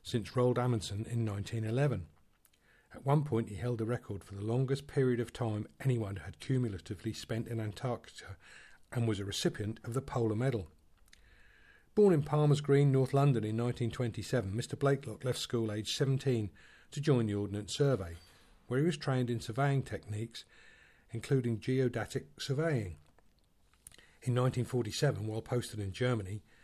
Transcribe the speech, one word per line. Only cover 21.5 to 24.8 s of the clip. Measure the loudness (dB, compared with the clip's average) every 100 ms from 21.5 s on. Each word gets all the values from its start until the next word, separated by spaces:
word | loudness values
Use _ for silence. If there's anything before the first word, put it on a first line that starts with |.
| -2
geodatic | 0 0 0 0 -4 -6 -8 -10
surveying. | -6 -2 0 0 -2 -8 -18 _ _ _ _ _ _ _ -20 -20 -20 -10
In | -2
nineteen | 2 2 0
forty-seven, | -2 -2